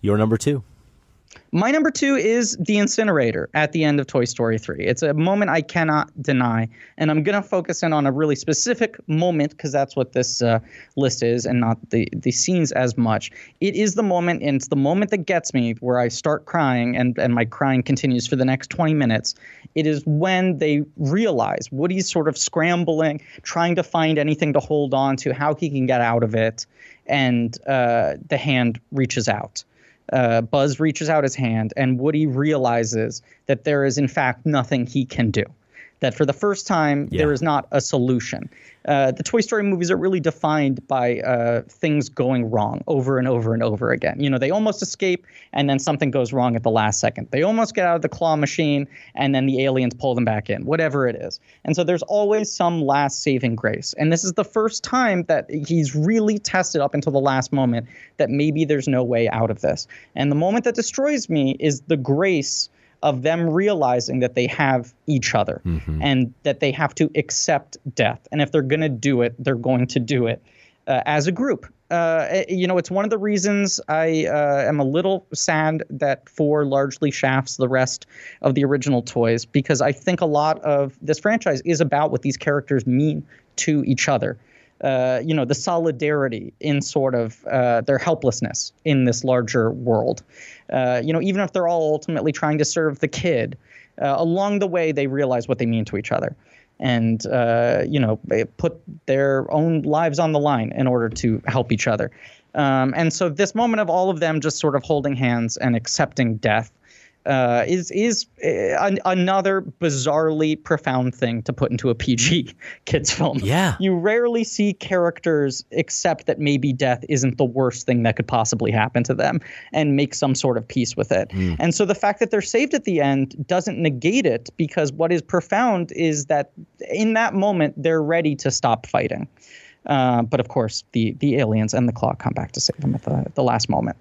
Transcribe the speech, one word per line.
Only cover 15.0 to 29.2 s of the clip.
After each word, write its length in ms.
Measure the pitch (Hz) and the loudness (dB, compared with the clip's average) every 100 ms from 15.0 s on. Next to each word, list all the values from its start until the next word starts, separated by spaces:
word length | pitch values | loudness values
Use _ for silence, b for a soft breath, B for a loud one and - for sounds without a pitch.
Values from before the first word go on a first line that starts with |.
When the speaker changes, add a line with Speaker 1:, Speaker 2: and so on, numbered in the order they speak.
| 208 | 0
Speaker 2:
that 160 | 208 160 | -2 0
gets 260 | 180 - | -2 0
me 220 | 135 117 113 | 0 0 -2
where 180 | 123 123 | 0 2
I 80 | 120 | 0
start 380 | 123 156 151 - | 0 -2 -2 -2
crying, 500 | 165 170 123 120 123 | 0 2 2 0 0
and, 220 | 123 120 | 0 0
and 160 | 127 | 0
my 100 | 120 | 2
crying 380 | 117 - 139 131 | 0 0 0 2
continues 460 | 120 135 139 123 - | 2 0 2 0 0
for 80 | 135 | 0
the 80 | |
next 260 | 131 131 - | 0 0 -4
twenty 240 | - 160 | -2 0
minutes. 400 | 156 131 110 - - B B B | 2 2 0 -2 -10 B B B
It 120 | - 156 | -2 0
is 140 | 151 151 | 0 0
when 520 | 147 185 185 185 160 | 0 2 2 2 0
they 240 | 151 147 147 - | 2 0 -2 -4
realize 680 | 143 175 226 139 107 - - | -2 2 2 2 0 -2 -6
Woody's 360 | 131 170 185 180 | -4 -2 0 -2
sort 180 | 175 151 | 0 0
of 100 | 139 | 0
scrambling, 800 | - - 160 175 165 156 160 147 B B | -4 0 0 2 0 0 0 -2 B B
trying 320 | - - 170 170 | -8 -2 0 0
to 60 | |
find 360 | 151 170 160 156 | 0 0 2 2
anything 340 | 147 151 156 | 2 0 0
to 80 | 143 | 0
hold 340 | - 151 143 | 0 -2 0
on 220 | 131 135 135 | 0 0 0
to, 140 | - | -4
how 220 | 127 143 | -2 -2
he 140 | 147 165 | -2 -4
can 180 | 139 127 | -2 0
get 140 | 127 | 2
out 220 | 117 117 | 2 2
of 120 | 113 | 0
it, 320 | 110 110 113 - B B B - | 0 -2 -2 -14 B B B -4
and, 500 | 143 131 120 117 117 - | 0 2 2 0 -4 -2
uh, 480 | 131 123 117 87 71 - | 0 2 2 0 -2 -4
the 80 | 143 | -2
hand 440 | 143 131 120 117 _ | 0 2 2 -2 _
reaches 360 | 139 131 - | -2 -2 0